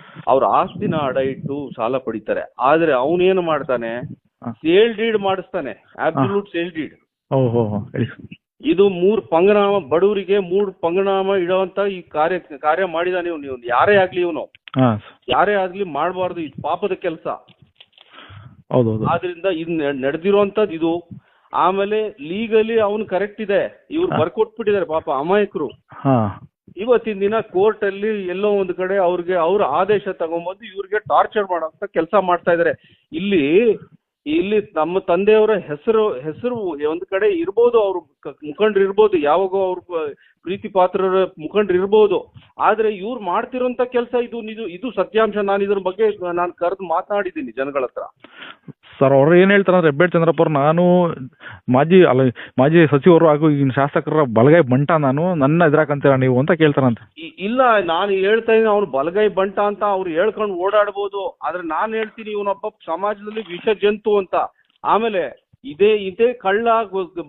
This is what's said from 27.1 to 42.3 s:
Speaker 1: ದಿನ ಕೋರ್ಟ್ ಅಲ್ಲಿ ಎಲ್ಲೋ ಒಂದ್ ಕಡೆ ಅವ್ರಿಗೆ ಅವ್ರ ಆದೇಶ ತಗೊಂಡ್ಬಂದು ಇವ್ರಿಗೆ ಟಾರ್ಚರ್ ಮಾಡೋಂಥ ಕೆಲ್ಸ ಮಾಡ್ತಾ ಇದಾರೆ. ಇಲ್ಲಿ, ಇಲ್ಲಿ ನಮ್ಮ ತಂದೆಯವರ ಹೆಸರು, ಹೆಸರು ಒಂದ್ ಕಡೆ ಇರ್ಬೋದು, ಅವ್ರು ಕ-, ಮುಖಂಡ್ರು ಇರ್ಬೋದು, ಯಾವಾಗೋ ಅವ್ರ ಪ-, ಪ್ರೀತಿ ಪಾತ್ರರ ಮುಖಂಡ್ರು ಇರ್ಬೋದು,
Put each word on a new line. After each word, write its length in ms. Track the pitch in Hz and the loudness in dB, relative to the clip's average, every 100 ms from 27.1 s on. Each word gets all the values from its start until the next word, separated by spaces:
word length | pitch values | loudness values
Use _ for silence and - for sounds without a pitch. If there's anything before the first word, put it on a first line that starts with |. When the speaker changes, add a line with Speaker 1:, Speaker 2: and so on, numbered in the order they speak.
| 190 | -4
Speaker 1:
ದಿನ 200 | 202 220 | -2 -2
ಕೋರ್ಟ್ 440 | 214 180 214 208 | -2 0 0 0
ಅಲ್ಲಿ 440 | 202 196 214 208 180 | -6 -4 -4 -4 -6
ಎಲ್ಲೋ 220 | 185 208 | -4 -2
ಒಂದ್ 240 | 202 185 | 0 -2
ಕಡೆ 240 | 175 185 196 | -4 -2 0
ಅವ್ರಿಗೆ 380 | 175 180 170 180 | 0 -2 -2 0
ಅವ್ರ 280 | 165 208 | 0 2
ಆದೇಶ 440 | 147 151 196 208 196 | 0 0 0 0 -2
ತಗೊಂಡ್ಬಂದು 580 | 180 165 170 170 190 220 | -6 -6 -6 -8 -12 -16
ಇವ್ರಿಗೆ 340 | 196 190 208 | -14 -6 -6
ಟಾರ್ಚರ್ 440 | - 151 196 214 | 0 0 2 -2
ಮಾಡೋಂಥ 400 | 196 170 160 - 202 | -4 -4 -6 -10 -6
ಕೆಲ್ಸ 220 | 175 165 208 | -4 0 0
ಮಾಡ್ತಾ 300 | 185 175 185 | 0 -2 0
ಇದಾರೆ. 540 | 170 165 117 _ _ _ | 2 0 -2 _ _ _
ಇಲ್ಲಿ, 580 | 160 202 185 139 180 240 160 - _ _ _ 143 | -6 0 2 4 4 2 0 -6 _ _ _ -4
ಇಲ್ಲಿ 480 | 160 190 214 208 156 | -2 0 -2 -2 -4
ನಮ್ಮ 240 | 160 185 | -2 -2
ತಂದೆಯವರ 520 | 180 175 202 214 214 | 0 0 4 4 4
ಹೆಸರು, 640 | 202 151 147 226 220 214 | 0 -4 -6 -2 0 0
ಹೆಸರು 420 | 127 156 151 247 233 185 143 147 | -4 -10 -8 -6 -6 -6 -4 -4
ಒಂದ್ 160 | 170 190 | -4 -6
ಕಡೆ 340 | 190 214 170 | -2 0 0
ಇರ್ಬೋದು, 400 | 170 226 240 233 | -2 2 2 4
ಅವ್ರು 220 | 202 180 | 0 -2
ಕ-, 360 | - _ 156 - 151 | -10 _ -16 -14 -14
ಮುಖಂಡ್ರು 380 | 143 214 196 | -2 0 2
ಇರ್ಬೋದು, 340 | 196 196 214 175 | 2 4 4 4
ಯಾವಾಗೋ 460 | 143 170 190 196 | 2 2 0 -2
ಅವ್ರ 160 | 185 180 | -2 -4
ಪ-, 380 | 175 165 151 - _ _ | -8 -8 -8 -10 _ _
ಪ್ರೀತಿ 240 | 170 196 208 | -10 -10 -4
ಪಾತ್ರರ 560 | 185 180 190 185 190 | 0 2 2 0 0
ಮುಖಂಡ್ರು 540 | 185 - 151 202 196 180 | -2 -6 -4 -2 0 0
ಇರ್ಬೋದು, 560 | 196 214 208 170 - | 2 4 4 2 -6